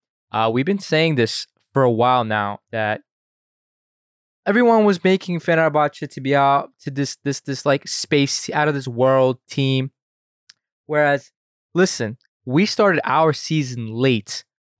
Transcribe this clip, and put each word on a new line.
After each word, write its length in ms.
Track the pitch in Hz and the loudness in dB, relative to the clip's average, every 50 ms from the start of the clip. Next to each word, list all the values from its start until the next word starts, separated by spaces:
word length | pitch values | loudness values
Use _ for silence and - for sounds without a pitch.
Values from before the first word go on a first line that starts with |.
| _ _ _ _ _ _ | _ _ _ _ _ _
Uh, 180 | - 110 110 113 | -2 0 0 0
we've 140 | 113 127 135 | 0 0 0
been 120 | 180 202 196 | 0 -2 -4
saying 360 | - - 156 156 160 165 151 | -2 -2 0 2 2 2 2
this 300 | 123 113 - - - - - _ _ _ _ _ | 0 0 0 -2 -8 -10 -14 _ _ _ _ _
for 80 | 139 | 2
a 80 | 131 123 | 2 2
while 340 | 113 110 120 127 127 123 113 | 2 2 2 2 2 2 0
now, 360 | 110 107 107 104 101 104 - _ _ | 0 -2 -2 -2 -4 -6 -10 _ _
that 300 | - 110 107 104 110 - - _ _ _ _ _ _ _ _ _ _ _ _ _ _ _ _ _ _ _ _ _ _ _ _ _ _ _ _ | -6 -4 -4 -4 -4 -6 -8 _ _ _ _ _ _ _ _ _ _ _ _ _ _ _ _ _ _ _ _ _ _ _ _ _ _ _ _
everyone 380 | 196 202 240 247 233 226 220 214 | 0 2 4 4 4 4 6 4
was 180 | 208 190 170 - | 4 2 2 2
making 360 | 185 190 185 - 180 175 160 | 2 2 2 0 -6 -6 -4
Fenerbahce 680 | - - 165 160 160 156 147 151 147 147 - - 156 143 | 0 0 2 2 2 2 2 0 0 0 -2 -8 -12 -12
to 100 | - 143 | -10 -8
be 140 | 131 135 139 | -2 0 2
out 360 | 139 139 139 139 139 - - _ _ | 2 4 4 2 2 0 -4 _ _
to 100 | - 147 | -12 -10
this, 260 | 135 139 139 - - - _ | -6 -4 -6 -6 -6 -8 _
this, 160 | 143 131 - | -6 -6 -6
this, 240 | - 147 135 - - | -8 -10 -10 -4 0
like, 220 | 147 139 143 - | 0 0 0 -2
space, 640 | - - - - - 156 143 139 135 - - - - | -8 -10 -10 -4 0 2 2 2 0 -2 -6 -6 -4
out 180 | 190 156 147 151 | -2 -2 0 0
of 60 | 143 | -2
this 140 | 139 127 131 | -4 -6 -6
world 500 | 117 117 127 131 135 135 131 127 127 - _ _ | -2 0 2 2 4 4 2 2 0 -4 _ _
team. 420 | - 143 135 135 131 131 131 135 - _ _ _ _ _ _ _ _ _ _ - _ _ _ _ _ _ _ | -4 -2 0 0 0 0 -2 -6 -10 _ _ _ _ _ _ _ _ _ _ -20 _ _ _ _ _ _ _
Whereas, 440 | - 151 151 151 143 143 139 - _ _ _ _ _ _ _ _ _ - | -4 0 0 2 2 0 -2 -4 _ _ _ _ _ _ _ _ _ 0
listen, 440 | 175 185 - - - 117 104 123 - _ _ _ _ _ | 0 0 0 0 -4 -6 -6 -6 -12 _ _ _ _ _
we 220 | 127 127 160 208 | -2 0 0 0
started 340 | - - - 214 196 170 143 - | 0 2 2 2 2 2 0 0
our 280 | - 131 156 160 156 | 0 0 2 2 2
season 540 | 143 - - - 160 156 139 127 123 120 113 110 | 0 -2 -6 -4 -2 -2 -2 -4 -8 -10 -10 -8
late. 520 | 110 117 131 135 123 107 - - - - - _ _ _ _ _ _ | -4 0 0 0 0 0 -4 -8 -12 -14 -14 _ _ _ _ _ _